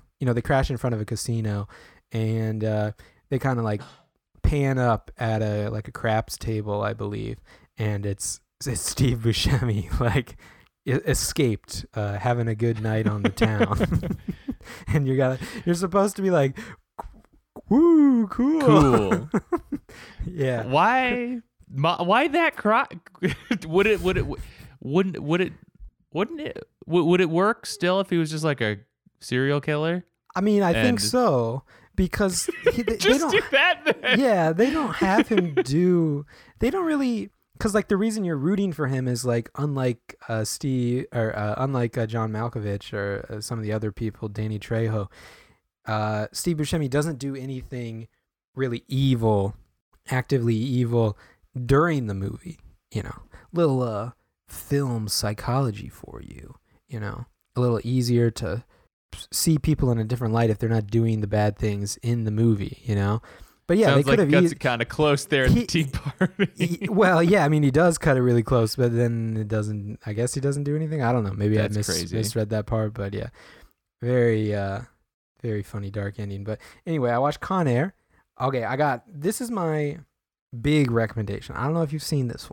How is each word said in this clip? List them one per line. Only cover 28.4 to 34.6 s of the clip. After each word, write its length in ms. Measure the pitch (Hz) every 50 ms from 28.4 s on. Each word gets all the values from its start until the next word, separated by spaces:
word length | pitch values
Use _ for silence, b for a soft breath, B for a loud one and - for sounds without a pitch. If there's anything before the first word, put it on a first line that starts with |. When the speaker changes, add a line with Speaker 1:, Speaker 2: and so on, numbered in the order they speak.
| 156
Speaker 2:
like, 160 | 156 139 -
a 180 | 117 107 104 101 - _ _ _ _ _ _ _
serial 400 | - - 127 127 135 139 143 147
killer? 440 | - 160 151 147 156 165 175 180 - _ _ _ _ _ -
Speaker 1:
I 60 | 185
mean, 220 | 190 214 208 202
I 100 | 196 175
think 140 | 170 113 - 247 247 208
Speaker 2:
And 20 |
Speaker 1:
so, 600 | - 220 240 254 247 208 143 123 117 113 120 135 - b b b b b b
because 560 | - 185 175 - - 208 190 175 175 - - - - - 480
he, 100 | - 240
they, 140 | 233 233 226
Speaker 2:
<laughs> 20 | -
Just 100 | 170 202
Speaker 1:
they 100 | 254 285
don't 120 | 330 294
Speaker 2:
do 120 | 370 453 - -
that 320 | 269 269 311 359 330 294 - 311 - -
then. 160 | - 247 254 240
Speaker 1:
Yeah, 340 | 277 247 208 180 160 160
they 180 | 165 175